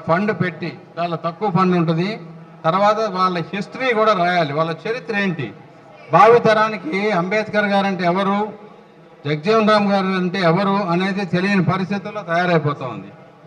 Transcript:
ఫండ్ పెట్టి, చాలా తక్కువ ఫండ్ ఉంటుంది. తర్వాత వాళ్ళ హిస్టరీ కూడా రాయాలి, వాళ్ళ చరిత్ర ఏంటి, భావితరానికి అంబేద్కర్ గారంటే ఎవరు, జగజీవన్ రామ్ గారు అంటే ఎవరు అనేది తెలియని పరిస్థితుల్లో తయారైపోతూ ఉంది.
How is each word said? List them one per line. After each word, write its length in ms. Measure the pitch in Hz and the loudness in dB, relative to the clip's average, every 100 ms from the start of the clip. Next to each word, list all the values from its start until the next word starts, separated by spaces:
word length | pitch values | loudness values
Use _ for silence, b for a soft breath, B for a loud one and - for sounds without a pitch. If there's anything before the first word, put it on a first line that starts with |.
| 160 | 2
ఫండ్ 240 | 170 208 185 | 0 0 -2
పెట్టి, 320 | 180 151 160 131 - - | -2 -4 -10 -12 -16 -8
చాలా 160 | 175 165 | -6 -4
తక్కువ 360 | 170 165 208 | -6 -4 -2
ఫండ్ 260 | 180 185 180 | 2 2 2
ఉంటుంది. 420 | 165 165 190 226 - - - - 160 | 2 0 -2 -6 -12 -20 -20 -6 -2
తర్వాత 340 | 185 208 214 220 | 2 2 2 -2
వాళ్ళ 280 | 185 185 180 160 | 0 0 0 -6
హిస్టరీ 400 | 196 - - 254 | -6 -8 -6 -2
కూడా 200 | 214 214 | 0 2
రాయాలి, 400 | 202 175 180 151 | 2 0 0 0
వాళ్ళ 180 | 143 160 | 0 -2
చరిత్ర 440 | 160 214 240 170 202 | -4 -6 -8 -4 -4
ఏంటి, 380 | 196 147 113 - - - - - - | -2 -4 -8 -10 -20 -20 -20 -20 0
భావితరానికి 1000 | 165 214 240 220 214 220 214 165 190 214 | 6 8 8 6 4 2 -2 -6 -2 0
అంబేద్కర్ 540 | 185 180 214 214 208 202 | 0 0 -2 -2 -2 0
గారంటే 400 | 202 196 180 175 | 2 0 0 0
ఎవరు, 420 | 180 196 202 214 - - - - - - - 143 | 0 0 0 -2 -8 -20 -20 -20 -20 -20 -12 -6
జగజీవన్ 440 | 156 165 226 214 | -4 2 2 4
రామ్ 220 | 214 202 | 4 4
గారు 140 | 196 190 | 0 0
అంటే 340 | 185 180 190 | 0 -2 0
ఎవరు 340 | 170 175 196 196 185 | 2 2 2 0 0
అనేది 320 | 175 190 196 190 | -2 -2 -2 -2
తెలియని 380 | 175 190 202 | -2 0 0
పరిస్థితుల్లో 580 | 165 190 175 202 208 208 | 0 -2 -2 -6 -6 -12
తయారైపోతూ 640 | 170 170 180 165 147 139 127 | -4 -2 2 0 0 -6 -8
ఉంది. 220 | 104 98 - - - | -12 -14 -20 -20 -20